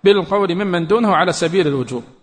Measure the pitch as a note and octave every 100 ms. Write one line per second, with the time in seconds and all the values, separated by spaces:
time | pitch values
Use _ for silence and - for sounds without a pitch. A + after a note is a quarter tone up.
0 | F#3+ G3+ E3 G3+ F#3+ E3+ G3+ F3 E3 G#3+
1 | A3 E3 F3 E3 E3 F#3 D#3 C#3 A#2+ B2
2 | - _